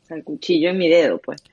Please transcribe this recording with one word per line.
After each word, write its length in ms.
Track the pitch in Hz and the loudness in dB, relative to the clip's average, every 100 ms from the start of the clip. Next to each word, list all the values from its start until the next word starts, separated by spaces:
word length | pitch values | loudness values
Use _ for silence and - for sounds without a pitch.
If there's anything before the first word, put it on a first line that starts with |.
o 20 | - | -18
sea, 120 | 160 | -16
el 60 | |
cuchillo 460 | 147 151 - 170 170 | -12 -10 -2 0 0
en 80 | 185 | 0
mi 100 | 170 | 4
dedo, 300 | 170 139 85 | 4 4 0
pues. 260 | - 151 _ | -8 -14 _